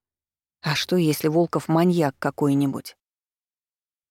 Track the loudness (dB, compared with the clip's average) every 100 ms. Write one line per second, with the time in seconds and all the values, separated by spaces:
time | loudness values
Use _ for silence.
0 | _ _ _ _ _ _ -6 -6 -2 0
1 | 0 0 0 0 0 -2 0 2 4 2
2 | 0 -2 -6 -2 0 2 0 -4 -12 -20
3 | _ _ _ _ _ _ _ _ _ _
4 | _